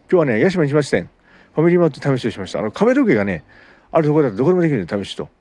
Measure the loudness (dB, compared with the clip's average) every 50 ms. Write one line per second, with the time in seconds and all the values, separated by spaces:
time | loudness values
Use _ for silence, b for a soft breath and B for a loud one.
0 | _ _ 2 2 2 2 2 2 2 2 2 0 -2 0 0 0 0 0 -2 -2
1 | -2 -4 _ b b b b b b b b 0 2 2 4 4 2 2 0 -2
2 | -4 -2 -2 -2 -2 -6 -6 -6 -12 -10 -6 -6 -6 -6 -2 0 2 2 2 2
3 | 2 2 2 2 2 -2 -4 -6 -8 b b b b b b b b b b 0
4 | 0 2 2 2 2 0 0 0 0 2 2 2 2 0 0 -2 -4 -4 -6 -6
5 | -6 -8 -10 -12 -12 -14 _ _